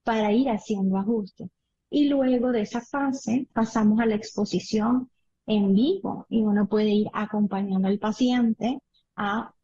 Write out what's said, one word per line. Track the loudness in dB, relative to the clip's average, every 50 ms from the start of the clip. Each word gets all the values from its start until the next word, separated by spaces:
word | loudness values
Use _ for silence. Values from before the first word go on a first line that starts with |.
para | -4 -2 0 0 2 2
ir | 2 2 2 0
haciendo | -2 -4 -4 -4 -2 0 0 0 0 0
ajustes. | 0 0 -2 -2 -2 -6 _ -16 -18 -18 _ _ _ _ _ _ _ -2
Y | 0 2 2 4
luego | 2 2 2 2 2 2 0 0
de | 0 0
esa | -2 -4 -6 -8
fase | -8 -6 -4 -2 -2 -2 -2 -4 -2 -2 -2 -2 -2 -2
pasamos | -2 -2 -2 0 2 2 4 4 4 4
a | 4
la | 2 0
exposición | 0 -4 -6 -6 -4 -4 -2 -2 -4 -2 -2 -2 0 0 0 0 0 -2 -6 _ _ _ _ _ _ _
en | -2 0 2 2 4 4
vivo, | 4 2 2 0 -2 -4 -8 -8 -8 -8 -4
y | -2 0
uno | 2 2 2 2 0 2
puede | 0 0 2 2
ir | 2 2 0 -2
acompañando | -4 -6 -6 -4 -2 -2 0 0 -2 -4 -4 -2 -2 0 0 0
al | 0 0
paciente | -2 -2 0 0 2 2 2 2 2 0 0 0 -2 -4 -4 -6 -10 _ _ _ _ _ _
a | -6 -4 -4 -4 -4 -6 -8 _ _